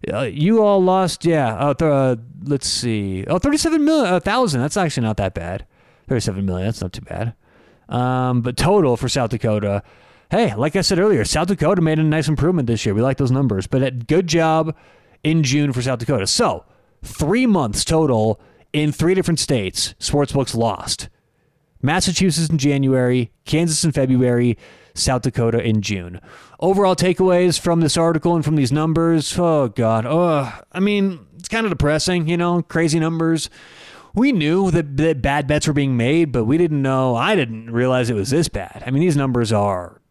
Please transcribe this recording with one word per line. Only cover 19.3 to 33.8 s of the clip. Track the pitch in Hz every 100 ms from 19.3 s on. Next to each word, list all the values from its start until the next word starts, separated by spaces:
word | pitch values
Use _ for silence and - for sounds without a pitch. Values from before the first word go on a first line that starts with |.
| 160
states, | - 135 95 - - -
sportsbooks | - 147 143 139 131 113
lost. | 113 98 - - - _ _ _ _ _ _ _
Massachusetts | 131 175 180 170 185 156 160
in | 160
January, | 143 139 135 131 123 127 120 _
Kansas | - 151 170 151
in | 165
February, | 143 131 127 123 120 123 113 - - - -
South | - 127
Dakota | 131 - 117 117
in | - 110
June. | 98 101 87 90 - - - -
Overall | 175 196 196 175
takeaways | 180 180 185 180 180 156
from | 180 170
this | 160 175
article | 165 160 175
and | 170 143
from | 156
these | 127
numbers, | 147 160 160 165 165 139 -
oh, | 170 156 127
God. | 98 113 113 117
Oh, | 160 175 151 127 - -
I | 180
mean, | 196 208 196 165 104 -
it's | -
kinda | 226 220
depressing, | 165 147 151 - 180 156
you | 175
know, | 175 175
crazy | - 165 165 165
numbers. | 160 165 165 165 - - - -